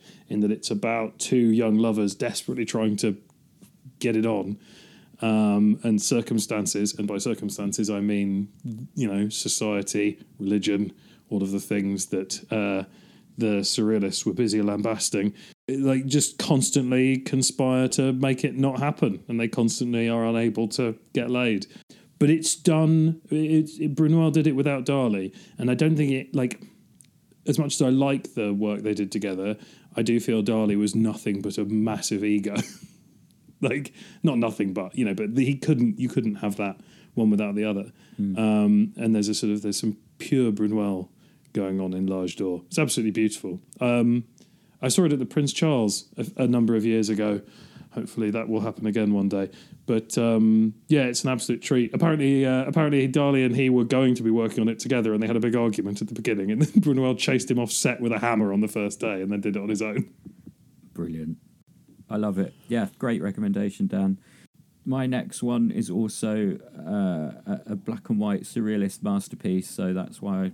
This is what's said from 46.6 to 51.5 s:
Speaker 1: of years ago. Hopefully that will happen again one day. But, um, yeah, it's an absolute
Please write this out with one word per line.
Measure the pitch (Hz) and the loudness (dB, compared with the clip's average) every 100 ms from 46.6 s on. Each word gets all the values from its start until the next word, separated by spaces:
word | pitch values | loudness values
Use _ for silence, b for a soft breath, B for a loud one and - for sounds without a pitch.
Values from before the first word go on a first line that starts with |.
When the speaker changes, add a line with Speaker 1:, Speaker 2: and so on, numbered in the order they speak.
| 113 113 | 4 2
Speaker 1:
of | |
years | 113 113 104 | 2 2 2
ago. | 107 107 101 B B B B B | 0 0 -2 B B B B B
Hopefully | 110 - - 104 | -10 -8 -4 -2
that | 113 113 | -2 -2
will | 110 | -2
happen | 107 - | -2 -4
again | 107 104 104 | -2 2 2
one | 101 98 | 2 2
day. | 98 98 B B B - | 0 -4 B B B 0
But, | 110 113 - | 0 0 0
um, | 117 113 110 110 110 110 - | 2 4 6 6 4 -2 2
yeah, | 151 | 4
it's | 127 120 | 4 0
an | 131 | -2
absolute | 123 - | -2 -2